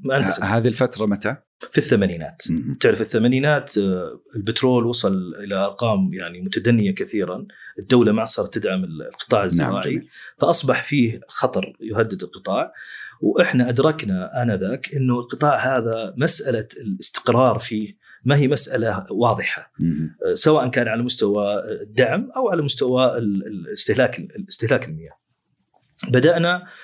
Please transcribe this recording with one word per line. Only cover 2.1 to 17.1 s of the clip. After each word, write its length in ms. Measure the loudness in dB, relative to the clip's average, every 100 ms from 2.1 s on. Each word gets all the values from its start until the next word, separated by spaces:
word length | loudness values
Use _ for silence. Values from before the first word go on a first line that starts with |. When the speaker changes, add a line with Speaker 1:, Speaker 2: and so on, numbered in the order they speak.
| -2 -10 -10 -4
Speaker 2:
مم. 260 | -4 -4 0
Speaker 1:
تعرف 200 | 2 2
الثمانينات، 800 | 0 2 2 2 2 0 0 0
آه، 420 | 0 0 -4 -12 _ -6
البترول 500 | -4 0 4 4 2
وصل 480 | 2 0 0 -4 -10
إلى 100 | -6
أرقام 600 | -2 -2 -2 0 2 0
يعني 260 | -2 -10 -10
متدنية 540 | -6 -2 2 2 2
كثيرًا، 520 | -2 -4 -4 -4 -6 -12 -18 -18 -12
الدولة 340 | 4 6 6
ما 120 | 4
صارت 340 | 0 -2 -4 -4
تدعم 260 | -2 -2
ال-، 180 | -4 -8
القطاع 360 | -14 -14 0 2
Speaker 2:
نعم، 80 | 4
Speaker 1:
الزراعي، 440 | 0 0 -2 -4
Speaker 2:
جميل. 180 | -6 -8 -18 -20 -2
Speaker 1:
فأصبح 440 | 2 2 2 0
فيه 380 | 0 0 0 -2 -10
خطر 480 | -2 0 0 -4 -8
يهدد 420 | -4 -2 -2 -4
القطاع. 500 | -10 -10 -4 -4 -4 -10 -20 -18 -20 -4
وإحنا 480 | 2 4 4 2 2
أدركنا 760 | 2 2 2 -2 -4 -4 -2
آنذاك 520 | 0 0 -2 -6 -6
إنه 240 | -2 0 0
القطاع 580 | -4 -2 0 2 0 -2
هذا 380 | -2 -4 -6 -2
مسألة 520 | 0 2 0 -4 -4 -10
الاستقرار 840 | -8 -4 -4